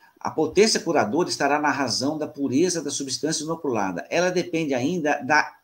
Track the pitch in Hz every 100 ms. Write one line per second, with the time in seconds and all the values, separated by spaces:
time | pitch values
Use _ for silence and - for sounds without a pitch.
0 | - _ - - 156 175 220 - - 156
1 | 104 139 180 - 143 147 147 131 131 107
2 | 131 156 151 143 139 127 180 165 143 -
3 | 135 123 151 156 151 165 143 113 95 85
4 | - 160 180 180 175 165 160 131 131 180
5 | 147 139 127 151 - -